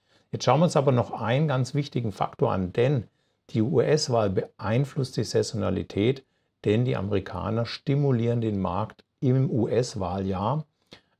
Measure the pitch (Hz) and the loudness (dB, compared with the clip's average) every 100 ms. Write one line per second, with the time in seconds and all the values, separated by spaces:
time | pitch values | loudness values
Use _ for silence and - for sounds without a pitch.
0 | _ _ _ 107 - 139 170 - 135 123 | _ _ _ -4 2 4 4 2 4 2
1 | 101 - 110 131 156 131 120 143 143 131 | 0 -4 -2 0 2 0 -2 -2 -4 -4
2 | 117 - - - 120 98 92 120 123 139 | -4 -4 -6 0 0 2 -2 2 2 2
3 | - _ _ _ _ 117 110 139 113 147 | -2 _ _ _ _ 0 2 2 4 2
4 | - 117 104 92 - _ 98 120 139 - | 2 2 2 0 -4 _ -2 0 0 -2
5 | 127 - 107 117 107 107 98 95 92 98 | -4 -4 -2 0 -2 -2 -2 -2 -4 0
6 | 107 135 _ _ _ _ 110 110 123 123 | 0 0 _ _ _ _ 0 2 2 -2
7 | 98 101 95 90 90 110 117 - - 139 | -2 -2 -4 -6 -4 -2 -4 -6 -2 0
8 | 143 120 117 120 113 98 92 87 107 - | 2 2 0 0 -2 -2 -2 -2 -6 -8
9 | _ _ 127 131 135 143 101 107 123 107 | _ _ 0 2 2 0 0 0 0 -4
10 | 87 98 95 92 104 151 - _ _ - | -4 -2 -2 0 0 -2 -6 _ _ -20
11 | _ | _